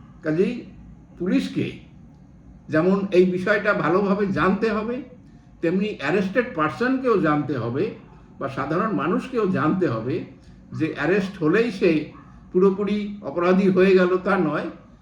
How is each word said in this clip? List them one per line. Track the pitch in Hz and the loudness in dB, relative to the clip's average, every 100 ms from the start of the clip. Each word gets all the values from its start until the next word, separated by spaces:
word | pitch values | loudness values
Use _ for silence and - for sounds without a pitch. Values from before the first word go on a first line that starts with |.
| - - | -20 -8
কাজেই | 156 160 220 247 - - - - - - | -2 0 0 -2 -12 -18 -20 -20 -20 -8
পুলিশকে | 180 262 - - - - - - - - - - - - - | -2 -2 -2 -4 -6 -8 -20 -20 -20 -20 -20 -20 -20 -20 -4
যেমন | 156 180 196 196 | 0 2 2 2
এই | 180 185 | 4 4
বিষয়টা | - 214 202 208 | 2 0 0 2
ভালোভাবে | 170 151 185 202 196 196 | 0 2 2 2 0 0
জানতে | 151 180 208 226 | 0 2 2 0
হবে, | 214 220 254 - - - - - - | -2 -4 -6 -10 -18 -20 -20 -20 -4
তেমনি | 165 185 214 180 | -2 0 -2 -4
অ্যারেস্টেড | 139 196 190 262 233 - | -2 -2 0 -2 -2 -2
পারসনকেও | 151 - 247 262 262 208 | -2 0 -2 0 2 2
জানতে | 156 147 139 120 | 2 0 -2 -4
হবে | 117 131 196 - - - - - | -4 -2 -4 -6 -18 -20 -20 -10
বা | 139 | -8
সাধারণ | 135 147 165 214 160 | -6 -4 -2 -2 -2
মানুষকেও | 147 240 - 240 190 | -2 -2 -2 -2 0
জানতে | 131 156 185 160 | 0 0 0 0
হবে | 113 117 160 - - - - - 123 | -2 -4 -6 -8 -16 -20 -20 -14 -4
যে | 156 - | -4 -2
অ্যারেস্ট | 151 202 185 - | 0 0 -2 -2
হলেই | 156 196 240 | 2 2 2
সে | 190 190 151 143 - - - - | 2 2 2 -2 -12 -20 -20 -4
পুরোপুরি | 185 196 190 202 208 202 - | 2 4 4 0 -2 -4 -8
অপরাধী | 139 175 175 185 190 | -8 0 2 4 4
হয়ে | 180 190 | 4 6
গেল, | 185 180 180 | 6 4 2
তা | 196 196 | 0 0
নয়। | 156 156 - - - - | 0 -2 -6 -12 -20 -20